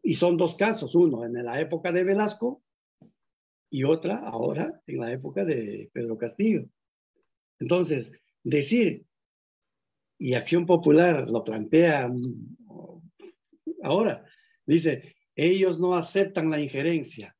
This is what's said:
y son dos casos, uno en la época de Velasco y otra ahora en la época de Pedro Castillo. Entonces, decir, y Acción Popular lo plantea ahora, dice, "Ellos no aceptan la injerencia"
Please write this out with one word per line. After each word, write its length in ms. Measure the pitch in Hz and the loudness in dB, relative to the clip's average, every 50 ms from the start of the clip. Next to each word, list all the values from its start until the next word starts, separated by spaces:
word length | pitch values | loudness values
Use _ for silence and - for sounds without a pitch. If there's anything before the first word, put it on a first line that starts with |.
| - | -2
y 100 | - 160 | -2 0
son 240 | - 175 175 170 | 2 2 2 4
dos 180 | 165 180 165 - | 2 0 0 0
casos, 380 | - 196 226 220 - 147 123 - | 0 0 0 0 -2 -6 0 4
uno 320 | 170 180 160 131 113 117 | 4 4 4 2 -2 -4
en 80 | 117 120 | -6 -6
la 260 | 120 123 117 120 139 | -6 -6 -4 -4 -4
época 320 | 160 143 170 165 175 180 | -4 -4 -4 -4 -4 -2
de 120 | 170 180 185 | 0 0 2
Velasco 580 | 190 196 202 208 208 - - 233 247 277 - _ _ _ _ _ _ _ _ - _ _ _ _ _ _ _ _ _ _ _ _ _ - | 2 2 2 0 -2 -2 -4 -6 -6 -6 -8 _ _ _ _ _ _ _ _ -20 _ _ _ _ _ _ _ _ _ _ _ _ _ -4
y 120 | 135 131 | 0 2
otra 320 | 139 160 165 - 175 202 | 2 2 2 0 -4 -6
ahora 640 | 254 - - 117 113 123 - - 151 - 320 - - _ | -6 -8 -8 -6 -4 -4 -2 -2 -4 -4 -6 -8 -12 _
en 120 | - 135 | -10 -8
la 160 | 131 120 117 123 | -6 -6 -6 -6
época 320 | 131 135 143 139 196 196 | -8 -8 -8 -6 -4 -2
de 440 | 165 147 120 110 101 104 101 - - - | -2 -2 -4 -4 -8 -10 -12 -14 -12 -8
Pedro 240 | 131 120 113 113 | -8 -6 -6 -6
Castillo. 480 | 104 120 113 - - 202 226 208 143 127 - _ _ _ _ _ _ _ _ _ _ _ _ _ _ _ _ _ | -6 -8 -8 -2 0 2 2 2 0 -2 -8 _ _ _ _ _ _ _ _ _ _ _ _ _ _ _ _ _
Entonces, 540 | _ - 131 175 180 180 143 156 131 110 - - _ _ _ _ _ - | _ -2 0 0 0 0 0 -2 -4 -6 -8 -16 _ _ _ _ _ -4
decir, 600 | - 135 147 139 - 220 247 220 180 - - - _ _ _ _ _ _ _ _ _ _ _ _ _ _ _ _ _ _ _ _ _ _ - | -2 0 0 0 2 2 2 2 2 0 -4 -12 _ _ _ _ _ _ _ _ _ _ _ _ _ _ _ _ _ _ _ _ _ _ -8
y 140 | - 127 123 | -2 -2 -2
Acción 320 | 117 - - 160 175 175 | -2 0 0 0 2 4
Popular 600 | 180 180 165 175 151 147 160 175 180 165 139 120 107 | 4 2 4 6 6 6 8 6 6 4 2 0 -2
lo 120 | 113 113 | -2 -4
plantea 720 | - - 107 110 107 101 156 160 170 170 151 139 123 120 127 123 123 127 110 - 110 - - - - - - - - - - - - - _ _ - - - _ _ _ _ _ _ 311 349 - | -4 -4 -6 -6 -2 2 4 6 6 6 4 2 0 -2 -4 -4 -4 -6 -8 -10 -14 -16 -18 -20 -20 -20 -20 -20 -18 -20 -20 -20 -20 -20 _ _ -20 -20 -20 _ _ _ _ _ _ -12 -10 -8
ahora, 440 | 202 - 151 196 226 214 - - - _ _ _ _ _ _ _ _ | -4 0 0 2 2 0 -2 -4 -10 _ _ _ _ _ _ _ _
dice, 500 | - 147 165 165 160 131 - - - _ _ _ _ _ | 2 2 2 2 0 -2 -2 -8 -16 _ _ _ _ _
"Ellos 420 | - 147 170 185 190 190 185 170 160 | 0 2 2 4 4 2 2 2 0
no 160 | 180 180 180 | 0 0 0
aceptan 540 | 175 165 - - 196 196 190 - 180 160 160 | 0 -2 -2 0 0 0 0 0 -2 0 0
la 100 | 156 147 | 0 -2
injerencia" 720 | 147 139 - 135 143 165 170 156 131 - - 107 101 - - | -4 -4 -4 -2 0 0 0 -2 -4 -6 -12 -16 -18 -18 -20